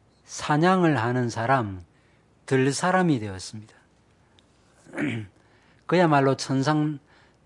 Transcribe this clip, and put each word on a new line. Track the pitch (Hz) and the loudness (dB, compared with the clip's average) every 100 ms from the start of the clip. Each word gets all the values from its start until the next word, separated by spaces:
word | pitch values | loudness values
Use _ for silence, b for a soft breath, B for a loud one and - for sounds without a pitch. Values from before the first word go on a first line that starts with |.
| _ _ | _ _
사냥을 | - - - 151 175 185 170 131 | -18 -10 -2 2 4 4 2 2
하는 | 117 123 120 | 0 -2 -2
사람, | 113 117 135 104 90 87 b b b b _ - | -4 0 0 0 -8 -16 b b b b _ -2
들 | 135 131 | 0 0
사람이 | 135 180 185 175 127 | 0 0 2 2 0
되었습니다. | 104 92 - 107 107 _ _ _ _ _ _ _ _ _ _ _ - | -4 -10 -14 -16 -18 _ _ _ _ _ _ _ _ _ _ _ -16
<clears throat> | - 143 113 104 _ _ _ _ _ - | -8 -6 -6 -10 _ _ _ _ _ -2
그야말로 | 170 170 143 135 131 | 2 4 4 2 0
천상 | - 135 135 156 151 147 b b b b | -2 -2 0 0 0 -4 b b b b